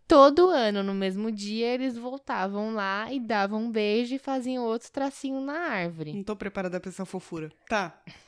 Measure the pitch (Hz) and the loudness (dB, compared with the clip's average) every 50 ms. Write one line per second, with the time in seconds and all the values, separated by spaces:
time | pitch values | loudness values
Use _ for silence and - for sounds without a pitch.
0 | _ - 330 285 277 285 285 320 359 370 359 277 233 214 208 202 196 196 196 190 | _ 6 10 10 10 10 10 8 6 6 6 4 2 2 2 0 0 -2 -2 0
1 | 196 190 185 196 214 226 226 202 202 202 214 226 233 240 247 254 262 262 240 233 | -2 -2 -2 -2 -4 -4 -4 -6 -6 -6 -4 -2 -2 -2 -2 -2 -2 -4 -4 -6
2 | 233 254 254 277 - - 269 202 190 196 196 202 214 220 226 214 196 190 196 202 | -8 -10 -10 -10 -8 -6 -4 -2 -2 -2 -2 -4 -4 -4 -4 -4 -2 -2 -2 -4
3 | 220 226 262 277 240 220 233 208 196 196 214 214 226 240 220 220 208 208 208 226 | -4 -4 -6 -6 -2 0 0 0 2 0 0 -2 -2 -2 0 0 0 2 2 2
4 | 247 240 254 269 - - 269 262 240 247 254 254 240 226 220 233 - - - 285 | 0 0 -4 -6 -4 -4 -4 -2 -2 -2 -4 -2 -2 -2 -2 -4 -6 -8 -6 -4
5 | 269 277 269 - - 269 269 269 269 277 285 320 349 320 254 196 175 170 170 165 | -4 -4 -6 -6 -8 -6 -6 -6 -6 -6 -6 -6 -4 -4 -4 -2 -4 -4 -6 -6
6 | 156 151 147 202 190 208 214 202 - 202 - 202 190 180 175 180 170 190 175 - | -8 -8 -8 -8 -6 -6 -8 -6 -8 -8 -6 -6 -6 -4 -6 -6 -8 -10 -10 -10
7 | 190 175 - 185 - - 180 165 156 156 - _ _ - 233 208 190 165 - - | -10 -10 -10 -10 -10 -10 -10 -10 -10 -10 -14 _ _ -4 -4 -4 -4 -4 -8 -16
8 | _ - - - - | _ -20 -20 -20 -20